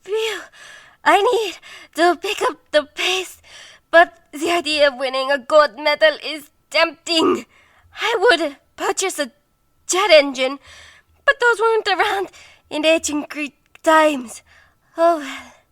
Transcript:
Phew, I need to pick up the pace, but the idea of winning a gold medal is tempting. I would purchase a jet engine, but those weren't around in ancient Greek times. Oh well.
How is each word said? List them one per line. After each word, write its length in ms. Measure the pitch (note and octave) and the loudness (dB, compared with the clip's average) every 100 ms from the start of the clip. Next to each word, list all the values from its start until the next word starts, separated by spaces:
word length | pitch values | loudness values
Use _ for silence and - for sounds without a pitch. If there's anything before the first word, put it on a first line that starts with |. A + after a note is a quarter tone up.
Phew, 360 | - G#4+ A4 G4 - - - - - _ | -6 -6 -6 -8 -14 -20 -20 -20 -20 _
I 180 | - F4 | 0 2
need 360 | G#4 B4 G#4 - - - - | 2 0 -2 -8 -20 -20 -18
to 220 | - E4+ E4 | 0 0 0
pick 260 | G4 G#4 | -4 -4
up 160 | B4 D4 _ | -4 -6 _
the 100 | D4+ | -2
pace, 580 | C#4+ - F4+ F#4 F4+ - _ - - - _ | -2 -6 -4 -4 -6 -16 _ -20 -20 -20 _
but 260 | E4 F4 - _ | 4 4 0 _
the 180 | D4 E4 | -8 -4
idea 380 | E4+ C#4+ D4+ C#4+ | -2 -2 0 0
of 100 | B3 | 0
winning 320 | C4+ C4 C4+ | -6 -4 -2
a 80 | C#4 | -4
gold 400 | A#3 D4+ D4 G#3+ | 2 4 4 0
medal 400 | D4+ D4 D#4 D4 | -2 2 2 0
is 260 | - D4+ - _ _ | -8 -12 -14 _ _
tempting. 760 | D4 E4 D4+ - E4 D#4+ F4+ A#3+ _ _ _ _ - | 0 0 -2 -4 0 0 -2 -6 _ _ _ _ -8
I 160 | G#4 A#4 | -4 0
would 380 | G#4 E4+ D#4 C#4 _ | 2 2 0 -8 _
purchase 460 | - F#4+ - F#4+ D#4+ | -8 -6 -4 -6 -6
a 100 | C#4 _ _ _ _ _ _ | -8 _ _ _ _ _ _
jet 240 | F4 G#4 | -2 4
engine, 480 | D#4 C#4+ B3+ C4 C#4 - - - - _ _ | 4 4 -2 -6 -6 -16 -20 -20 -20 _ _
but 140 | - C#5 | -2 0
those 220 | B4 A#4 | 2 2
weren't 260 | A4+ A4+ - | 0 0 -2
around 440 | F#4 G#4 G4 F4+ - - _ _ | -2 -2 -2 -6 -12 -20 _ _
in 160 | D4 | -4
ancient 440 | D#4 D#4+ D#4+ D4 - | 0 0 0 -8 -8
Greek 260 | C#4+ D4 _ _ _ | -10 -12 _ _ _
times. 600 | - D#4 D#4 C#4+ A#3+ - _ _ _ _ _ - | 2 4 4 0 -10 -18 _ _ _ _ _ 0
Oh 220 | E4 E4 | 0 0
well. 340 | C4+ C4+ B3 _ _ | -4 -14 -16 _ _